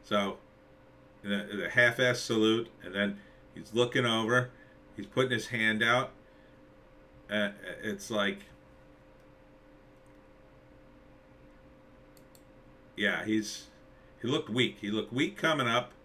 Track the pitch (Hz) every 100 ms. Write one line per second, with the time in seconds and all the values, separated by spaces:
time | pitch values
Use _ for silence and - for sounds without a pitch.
0 | - 104 98 - - - - - - -
1 | - - 101 101 101 101 85 120 120 117
2 | 127 120 - 113 110 113 117 - 87 98
3 | 101 101 - - - - 78 110 120 135
4 | 120 113 110 123 123 - - - - -
5 | 98 - 131 117 - 120 110 107 117 123
6 | 127 - - - - - - - - -
7 | - - - 104 101 101 92 82 110 101
8 | - 107 101 98 - - - - - -
9 | - - - - - - - - - -
10 | - - - - - - - - - -
11 | - - - - - - - - - -
12 | - - - - - - - - - -
13 | 101 87 95 110 104 - - - - -
14 | - - 117 156 151 113 110 - 101 107
15 | 104 123 175 - 165 151 120 120 120 -